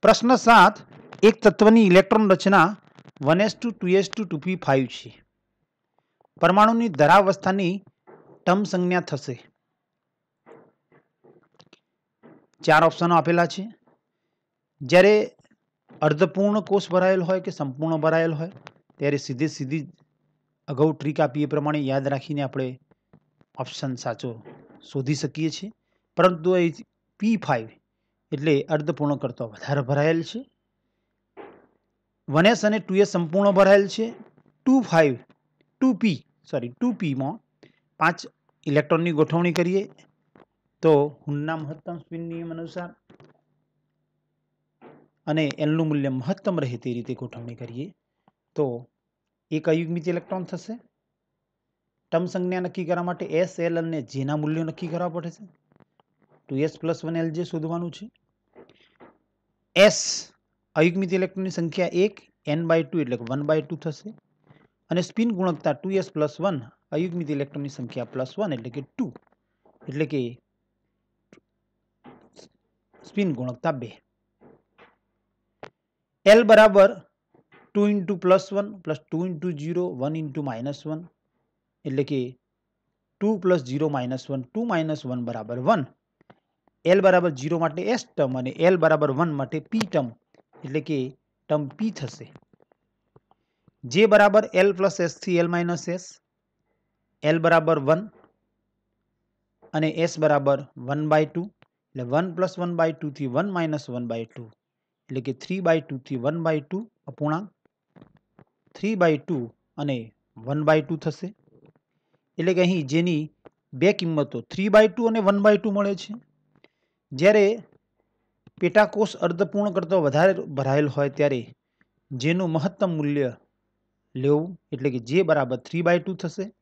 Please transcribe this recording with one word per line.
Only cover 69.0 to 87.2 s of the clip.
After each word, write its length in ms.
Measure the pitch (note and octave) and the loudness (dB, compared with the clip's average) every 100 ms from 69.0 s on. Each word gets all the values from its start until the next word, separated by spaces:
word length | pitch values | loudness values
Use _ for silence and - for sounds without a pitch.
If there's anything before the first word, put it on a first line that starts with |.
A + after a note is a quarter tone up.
| G3+ - _ _ _ _ _ _ - | -8 -8 _ _ _ _ _ _ -12
એટલે 180 | C3+ D3+ | -6 -4
કે 160 | C#3+ A#2+ B2 _ _ _ _ _ _ _ _ _ _ _ _ _ _ _ _ - - _ - - _ _ _ _ _ | -4 -6 -10 _ _ _ _ _ _ _ _ _ _ _ _ _ _ _ _ -20 -20 _ -20 -20 _ _ _ _ _
સ્પિન 300 | - - G3 | -12 -4 -4
ગુણકતા 400 | B2+ B2+ A#2+ E3+ | -4 -8 -6 -6
બે. 180 | C#3+ A#2 - _ _ _ _ - _ _ _ _ _ _ _ _ _ _ _ - _ _ _ _ _ - | -6 -10 -18 _ _ _ _ -20 _ _ _ _ _ _ _ _ _ _ _ -20 _ _ _ _ _ 6
એલ 180 | A3 | 8
બરાબર 460 | A3 G#3+ A3 G3 G3 - _ _ _ _ _ _ _ | 10 8 10 8 6 4 _ _ _ _ _ _ _
ટુ 140 | G3+ G#3 | 0 2
into 260 | G#3 F3 F#3+ | 0 -2 -2
પ્લસ 360 | F#3 F#3 - | 4 2 2
વન 160 | G3 G3+ G#3 | -6 -6 -10
પ્લસ 200 | D#3 D3+ | -8 -8
ટુ 260 | _ D#3+ F#3 | _ -6 -6
into 220 | E3 F3+ | -6 -8
ઝીરો, 320 | D3+ D3+ F3 F3+ | -8 -6 -6 -6
વન 240 | B2+ C3+ | -4 -6
into 280 | D#3+ D#3 D3 | -4 -8 -8
માઇનસ 440 | C#3+ A2+ B2+ C#3 D3+ | -8 -8 -8 -10 -10
વન, 140 | D#3 F3 _ _ _ _ _ _ _ | -12 -12 _ _ _ _ _ _ _
એટલે 200 | D3 C3+ | -8 -4
કે 160 | C3+ C#3 B2 B2+ _ _ _ _ _ _ _ _ | -4 -4 -6 -12 _ _ _ _ _ _ _ _
ટુ 180 | G3+ G#3+ | -2 0
પ્લસ 260 | F3+ F3+ | 2 0
ઝીરો 240 | B2+ C3+ D#3 | 0 -2 -2
માઇનસ 420 | C3+ B2 C3 - | -2 -6 -8 -8
વન, 120 | C#3 | -8
ટુ 220 | B2 G#3+ | -6 -8
માઇનસ 420 | A#3 F3 D#3 D3+ B2+ | -2 -2 -2 -6 -6
વન 180 | B2 | -8
બરાબર 340 | A#2 A#2 G#2+ A#2+ | -6 -10 -10 -4
વન. 240 | C3+ E3 C3 _ _ _ _ _ _ _ _ _ | 0 0 -2 _ _ _ _ _ _ _ _ _
એલ 160 | D#3+ F#3+ | 2 4
બરાબર 300 | F#3+ F3+ | 6 6